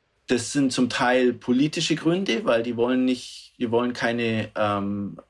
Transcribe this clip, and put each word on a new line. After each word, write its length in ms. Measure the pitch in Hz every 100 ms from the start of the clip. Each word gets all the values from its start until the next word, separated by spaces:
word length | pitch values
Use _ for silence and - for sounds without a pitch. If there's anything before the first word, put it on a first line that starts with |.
| _ _ -
Das 240 | 120 -
sind 200 | 143 135
zum 160 | 131 120
Teil 420 | - 123 127 123
politische 640 | 117 - 123 151 170 156
Gründe, 500 | 156 156 180 196 226
weil 180 | 135 117
die 140 | 120 113
wollen 300 | 123 127 127
nicht, 480 | 123 - - - -
die 120 | 117
wollen 240 | 117 123
keine, 560 | 120 120 120 113 110 -
ähm, 640 | - 104 101 101 101 98 -